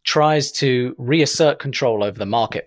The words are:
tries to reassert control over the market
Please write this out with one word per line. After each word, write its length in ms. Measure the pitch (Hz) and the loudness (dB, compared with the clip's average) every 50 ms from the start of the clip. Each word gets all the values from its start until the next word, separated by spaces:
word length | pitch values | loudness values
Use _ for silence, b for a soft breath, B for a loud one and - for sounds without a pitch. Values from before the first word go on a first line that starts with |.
| - | -8
tries 480 | - - 156 151 156 156 151 143 - - | -2 0 2 4 4 2 2 0 -2 -4
to 420 | - 143 135 127 123 123 127 - | -2 0 0 2 2 0 -2 -6
reassert 640 | - 123 120 156 165 147 151 - - 160 147 - - | -6 -4 0 2 2 2 2 2 2 2 2 2 0
control 420 | - 135 127 - 139 120 113 104 | -4 -8 -4 -2 0 0 0 0
over 160 | 101 104 98 | -2 -4 -4
the 80 | 104 101 | -6 -4
market 400 | 98 113 117 110 - - - - | -2 0 0 0 -2 -4 -8 -10